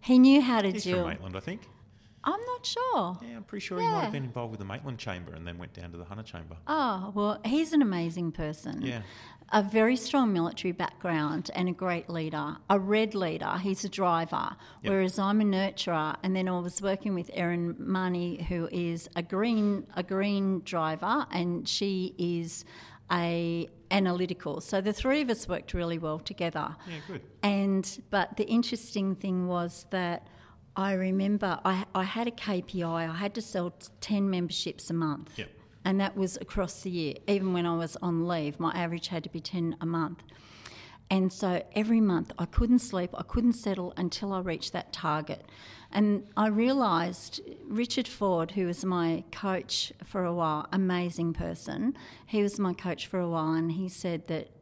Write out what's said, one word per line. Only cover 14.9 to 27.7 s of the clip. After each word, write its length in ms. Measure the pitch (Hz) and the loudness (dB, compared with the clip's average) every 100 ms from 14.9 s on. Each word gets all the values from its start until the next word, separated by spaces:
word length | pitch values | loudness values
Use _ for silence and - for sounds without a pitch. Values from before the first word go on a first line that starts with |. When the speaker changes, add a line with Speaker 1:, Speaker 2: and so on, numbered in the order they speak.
Speaker 1:
whereas 280 | 190 185 180 | 2 2 2
I'm 240 | 196 208 | 4 4
a 20 | |
nurturer. 720 | 208 190 196 190 - 165 156 143 | 4 4 0 -2 -2 0 0 -2
And 120 | 190 | 0
then 140 | 190 185 | 0 0
I 100 | 180 | -2
was 200 | 175 175 | -2 -2
working 340 | 196 196 202 | 0 -2 -2
with 160 | 185 175 | -4 -4
Erin 400 | - 175 175 170 | -2 0 0 -2
Marnie, 680 | - - 190 185 180 175 170 160 | -4 -2 0 0 0 -2 -4 -4
who 240 | 175 165 | -2 -2
is 340 | 185 170 165 - | -2 -2 -2 -4
a 80 | - | -6
green, 640 | 170 196 226 226 208 202 - | -4 -2 2 2 2 0 -4
a 80 | - | -8
green 600 | 180 190 202 202 196 185 | -4 0 0 2 2 0
driver, 640 | - 180 160 160 185 262 277 | -2 -2 0 -2 0 0 0
and 380 | 180 175 175 - | -2 0 -2 -2
she 460 | - 202 190 185 - | -2 0 0 -2 -2
is 480 | 175 170 165 - - - - - - | -2 0 -2 -4 -6 -16 -20 -20 -4
a 560 | 180 170 170 170 170 165 - - | 0 0 0 0 -2 -4 -10 0
analytical. 720 | 196 185 175 180 180 151 143 | 2 2 2 -2 -2 -6 -6
So 180 | - 196 | -2 0
the 140 | 196 | 0
three 260 | 208 262 285 | 0 2 2
of 80 | 262 | 2
us 180 | 220 - | -2 -2
worked 280 | 180 - | -4 -4
really 240 | 180 170 165 | -4 -2 -2
well 220 | 160 156 | -2 -4
together. 540 | - 160 170 156 147 - 185 | -6 -4 -4 -2 -6 -6 -12
Speaker 2:
Yeah, 60 | 160 147 | -12 -10
good. 140 | 185 - - | -12 -12 -2
Speaker 1:
And, 600 | 202 202 196 | 0 2 2